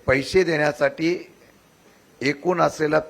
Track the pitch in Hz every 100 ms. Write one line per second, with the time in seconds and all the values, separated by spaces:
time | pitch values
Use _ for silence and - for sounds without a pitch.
0 | - 135 135 185 170 156 151 143 139 -
1 | 160 180 - - _ _ _ _ _ _
2 | _ - 131 147 175 175 151 - 151 156
3 | -